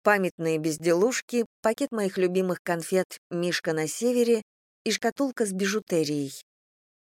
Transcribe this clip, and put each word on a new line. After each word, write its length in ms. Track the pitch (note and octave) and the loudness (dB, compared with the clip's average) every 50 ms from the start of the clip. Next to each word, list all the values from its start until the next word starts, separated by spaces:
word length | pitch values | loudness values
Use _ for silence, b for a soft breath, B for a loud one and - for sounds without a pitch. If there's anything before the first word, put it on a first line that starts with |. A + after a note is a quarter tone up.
| - | 2
памятные 540 | G#3 G#3 G3+ F#3+ F3 - - E3 E3 D#3+ D#3 | 4 4 4 2 -2 -2 -2 -2 -2 0 0
безделушки, 880 | D3+ D#3+ D3+ D#3 E3 F3 E3+ F3 G3 B3 B3 - - - - A#3+ A3+ - _ _ | 0 -2 -4 -2 0 2 2 4 4 2 0 -2 -6 -4 -2 -2 -2 -2 _ _
пакет 300 | - A3 A3+ - C#4+ C#4 | -2 -2 0 0 -2 -4
моих 260 | - A3 G#3 F#3+ F#3+ G3 | -2 -2 -2 -2 0 0
любимых 420 | F#3 F3+ F3+ F#3 F#3 F#3 F3+ - - | 0 2 2 0 0 0 -2 -4 -2
конфет 560 | - F3 E3+ D#3+ - - F#3 F3+ - - - _ - | -2 -2 -2 -2 -2 0 0 0 -2 -6 -20 _ -8
«Мишка 440 | F3 F3 F3 F3+ E3 - - F3+ D#3+ | -4 -4 -2 -2 -2 -2 -2 -2 -2
на 140 | D#3 D#3 D3+ | -2 -2 -4
севере» 540 | - - A3+ B3 B3 B3 A#3+ A#3 A#3 A3 G#3 _ _ _ _ _ _ _ - | -2 0 0 2 4 4 4 4 4 2 0 _ _ _ _ _ _ _ -4
и 80 | A3+ | -2
шкатулка 540 | G#3 - - A#3 A3+ - C#4 C4+ A#3+ - A#3+ | -2 0 0 -2 0 0 -2 -2 0 -2 -2
с 60 | G3+ | -2
бижутерией. 840 | F#3+ F#3 G3+ G3 G3 G#3+ G#3 - - E3 D#3 C#3+ D3+ D3 C#3+ C3+ C3+ - - _ _ _ _ _ _ _ _ _ _ _ | 0 -2 -2 0 0 -2 -2 0 0 0 2 2 0 -2 -4 -4 -8 -12 -20 _ _ _ _ _ _ _ _ _ _ _